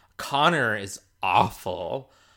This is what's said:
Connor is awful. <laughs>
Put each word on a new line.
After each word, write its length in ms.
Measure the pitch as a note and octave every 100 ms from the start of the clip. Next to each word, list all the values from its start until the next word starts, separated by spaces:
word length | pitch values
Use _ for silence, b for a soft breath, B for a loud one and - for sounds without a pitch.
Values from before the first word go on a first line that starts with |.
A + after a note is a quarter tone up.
| B -
Connor 580 | - C#3 D#3 E3 A#2 G#2+
is 240 | G2 - _ _
awful. 880 | F#2+ F#2+ - - F#2+ F2+ E2+ C3+ - b
<laughs> 40 | b